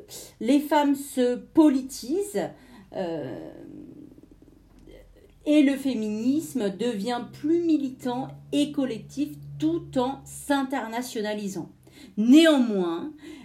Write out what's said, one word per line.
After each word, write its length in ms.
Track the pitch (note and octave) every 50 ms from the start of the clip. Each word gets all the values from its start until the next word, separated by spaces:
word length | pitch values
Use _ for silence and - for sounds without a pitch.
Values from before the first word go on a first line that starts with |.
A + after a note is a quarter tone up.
| - - - - - - - -
les 200 | G#3+ A#3 C#4+ C#4+
femmes 360 | C#4+ - D#4+ D4 D4 C#4+ C#4
se 400 | C#4 - - - B3+ B3 B3 B3
politisent, 1120 | - - - - D#4+ D#4 D4+ C4 C4+ B3+ - - - G#3+ B3 D#4 G4+ G4+ - - G3 D#3+ D3 - - - - - - - - -
euh, 560 | - F#3 E3+ E3 D3+ C3+ C3 G2 E2 D#2 - - - - - - G2+ G2 - - - - - - - - - - - - - - - _ _ - - - - - - - - - - - - _ _ -
et 160 | D4+ D4 D4+
le 140 | C4+ C#4 C4+
féminisme 960 | C4 - C4+ A#3+ A3 A3 G#3+ G#3+ G#3+ A#3 B3+ C#4+ D#4+ D#4+ - - B3 G#3 G3 F#3+
devient 460 | F#3 A#3 B3 A3+ G3 G3 B3 A#3+ A#3+ G#3 - -
plus 280 | - - D4+ E4+ F4
militant 680 | F4 E4 D#4 C#4 C4 B3+ - - - B3 A#3+ B3+ C4+ - - - - -
et 200 | C#4 C#4+ D4 D4
collectif 580 | - C#4+ C4 A3+ A3 G3+ - - - C4+ D4 - - - - - - -
tout 400 | D#4 D#4+ E4+ E4 - - - C4
en 220 | B3 C4+ C4+ - -
s'internationalisant. 1400 | - - - - - C#4+ C#4 C4 C4 C#4 B3 A3 A3+ A3+ A#3+ B3 - - A3+ G#3 G#3+ G#3+ G#3 G#3 F#3+ F#3+ E3+ - - - _ - - - - - - -
Néanmoins, 960 | G#3 A3 A#3+ C4+ D#4 E4 D#4+ D4+ C4+ A#3+ A3 G#3 F#3+ F3+ E3+ E3 E3+ - D4+ - - - - - C4+ A3+